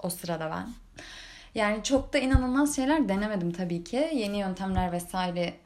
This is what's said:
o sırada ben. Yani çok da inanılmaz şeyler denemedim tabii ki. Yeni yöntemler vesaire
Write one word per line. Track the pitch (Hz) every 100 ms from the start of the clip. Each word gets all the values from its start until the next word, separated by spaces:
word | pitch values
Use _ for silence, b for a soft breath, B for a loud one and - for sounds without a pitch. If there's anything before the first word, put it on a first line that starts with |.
o | 180
sırada | 175 175 160 160
ben. | 165 - - - - B B B B B
Yani | 226 208 214
çok | 208 269 -
da | 285
inanılmaz | 262 269 254 262 294 277
şeyler | 262 320 208
denemedim | 196 214 202 175
tabii | 175 180 170
ki. | 170 240 320
Yeni | 294 208 202
yöntemler | 190 185 190 185 180
vesaire | 175 175 185 180 175 175 -